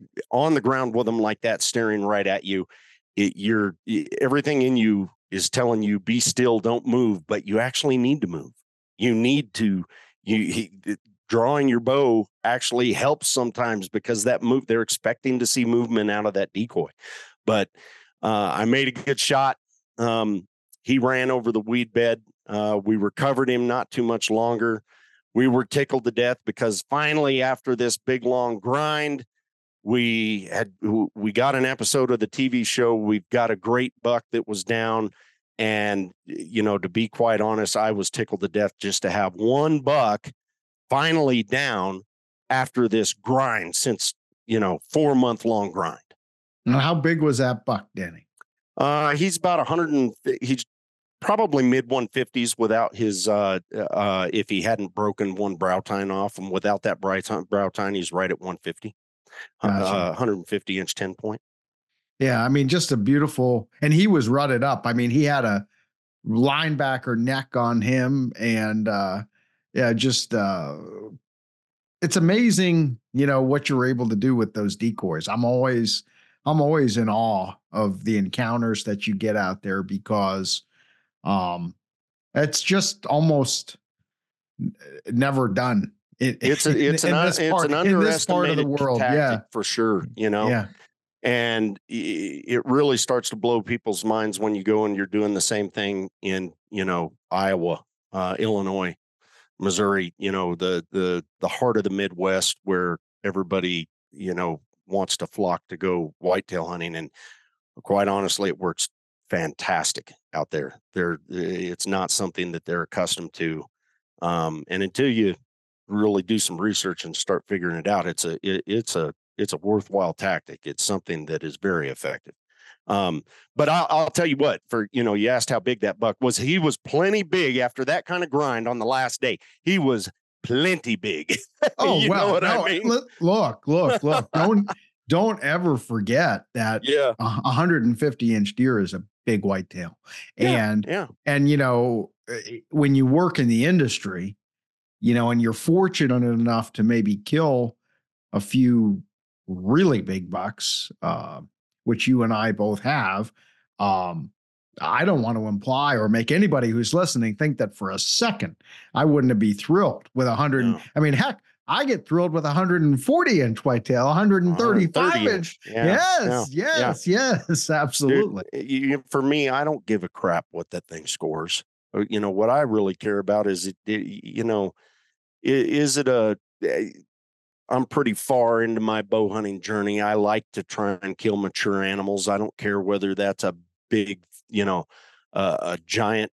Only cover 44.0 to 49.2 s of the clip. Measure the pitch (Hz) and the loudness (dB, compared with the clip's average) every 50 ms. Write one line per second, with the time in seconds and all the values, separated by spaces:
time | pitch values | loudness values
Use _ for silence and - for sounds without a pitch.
44 | - - - _ _ _ _ _ _ - 113 110 104 92 87 - - - - 151 | -4 -6 -6 _ _ _ _ _ _ -2 0 2 2 2 0 -2 -6 -2 0 2
45 | 151 147 139 127 127 120 113 - - 117 113 107 101 98 87 98 85 82 62 - | 4 4 4 4 4 4 0 -2 -2 0 0 0 0 -2 -4 -4 -4 -4 -6 -10
46 | _ _ - _ _ _ _ _ _ _ _ _ - 120 127 139 135 160 175 156 | _ _ -20 _ _ _ _ _ _ _ _ _ -2 0 2 2 2 2 0 2
47 | 135 160 170 156 151 151 127 123 135 123 123 - - 131 113 101 - _ - 101 | 2 0 2 2 2 2 2 2 0 0 0 -2 -4 -4 -4 -4 -6 _ -12 -10
48 | 90 85 82 80 _ _ _ _ - _ _ _ _ _ - - 135 143 147 151 | -10 -10 -12 -18 _ _ _ _ -20 _ _ _ _ _ -4 -2 0 0 0 0
49 | 151 147 147 147 | 0 0 0 2